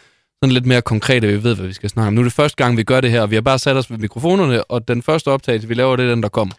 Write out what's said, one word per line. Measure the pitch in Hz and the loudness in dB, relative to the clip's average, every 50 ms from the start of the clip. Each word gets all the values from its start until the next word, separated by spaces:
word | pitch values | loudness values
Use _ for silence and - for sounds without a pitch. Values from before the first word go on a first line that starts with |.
| _ _ _ _ _ _ _ _ 135 | _ _ _ _ _ _ _ _ 0
sådan | 135 127 | 2 2
lidt | 127 123 | 2 2
mere | 127 127 123 | 2 2 2
konkret, | - - 113 107 - - 131 120 110 | 2 0 -2 -2 0 0 2 2 2
at | 104 | 2
vi | 101 101 110 | 0 0 0
ved, | 120 110 | -2 -2
hvad | 95 95 | -2 -4
vi | 92 95 | -8 -8
skal | - - 101 | -8 -8 -6
snakke | - 117 110 | -2 -2 0
om. | 104 104 | 2 2
Nu | 117 | 2
er | 123 | 2
det | 120 - | 2 2
første | - 147 147 - - 123 | 0 0 0 0 0 0
gang, | 123 120 | 0 2
vi | 113 107 | 0 0
gør | - 131 131 | 0 0 2
det | 127 117 | 2 2
her, | 117 117 | 2 2
og | 107 104 | 0 0
vi | 110 | 0
har | 110 | 0
bare | 117 135 131 127 | 2 2 0 0
sat | - 143 135 | 0 0 0
os | 135 120 - | 0 -2 -4
ved | 120 | -6
mikrofonerne, | 110 107 101 - 117 139 170 185 196 180 135 120 117 - | -8 -8 -8 -6 -4 -2 0 2 2 2 2 0 0 -2
og | - 120 120 113 | -2 -4 -4 -2
den | - - 120 | -2 -4 -2
første | - - 156 151 - 143 | 0 0 -2 0 0 -2
optagelse, | 139 131 - - 117 110 107 | -2 -2 -2 -2 -2 -2 -2
vi | 113 117 | -4 -2
laver, | 120 127 131 127 | 0 0 2 2
det | 123 127 | 0 0
er | 123 | 0
den, | 120 117 107 | 0 0 -2
der | 104 | -2
kommer, | - 117 107 95 95 | -2 -2 -2 -2 -4